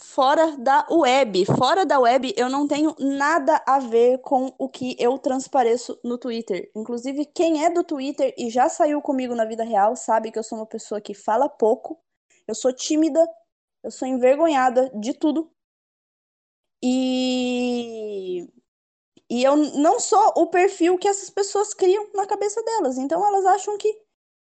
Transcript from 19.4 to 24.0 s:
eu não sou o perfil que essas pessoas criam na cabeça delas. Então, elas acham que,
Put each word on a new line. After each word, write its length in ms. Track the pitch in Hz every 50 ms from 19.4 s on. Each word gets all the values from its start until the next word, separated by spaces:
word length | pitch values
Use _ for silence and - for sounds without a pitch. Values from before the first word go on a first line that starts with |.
| 247
eu 120 | 269 285
não 420 | 302 302 277 - 262 285 330 403 480
sou 340 | - - 427 381 427 415 -
o 100 | - 339
perfil 500 | 330 - 359 359 392 381 - 330 349 370
que 120 | 359 - 403
essas 200 | 403 392 - -
pessoas 460 | _ - 403 - - 403 415 415 -
criam 340 | - 381 359 370 440 415 415 -
na 100 | 392 403
cabeça 380 | 392 427 403 403 415 - 466
delas. 340 | 440 453 453 440 349 269 254
Então, 300 | 254 262 277 320 339 403
elas 180 | 415 403 392 381
acham 320 | 381 370 403 370 392 415
que, 160 | 403 - 427 427 -